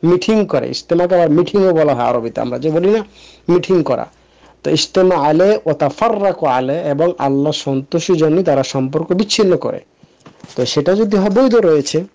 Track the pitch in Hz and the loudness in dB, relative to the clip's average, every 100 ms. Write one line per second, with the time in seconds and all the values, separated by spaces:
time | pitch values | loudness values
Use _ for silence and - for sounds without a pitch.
0 | 165 180 180 220 202 143 123 135 - 170 | 2 0 0 0 0 -2 -4 -10 -4 0
1 | 175 180 170 151 175 202 190 165 151 127 | 2 2 2 2 2 2 2 2 2 0
2 | 120 120 117 - 117 123 147 160 185 220 | 0 -2 -4 -6 -6 -4 -2 0 2 0
3 | 208 - - - - 175 - 185 143 120 | -2 -16 -20 -20 0 0 2 0 0 -4
4 | - _ _ _ - _ 147 156 - 190 | -6 _ _ _ -20 _ -2 -2 -2 0
5 | 185 175 143 156 190 214 160 147 147 - | 2 2 2 2 2 2 -2 -2 -2 0
6 | 226 208 196 180 151 127 131 151 175 143 | -2 0 -2 -2 -2 0 -2 -4 -4 0
7 | 170 175 139 139 147 151 - 135 135 170 | -2 0 -2 0 -2 -4 -4 -4 -4 -6
8 | 165 175 156 160 180 139 135 139 131 147 | 0 2 2 2 2 0 0 -4 -4 -4
9 | 165 185 208 - 196 170 113 - - _ | -2 -2 -2 0 2 0 -2 -8 -12 _
10 | _ _ - _ - - 123 - 143 196 | _ _ -20 _ -16 -6 -4 -2 0 0
11 | 220 202 196 202 262 233 196 156 143 156 | 2 2 2 2 4 4 4 2 0 -4
12 | 190 | -6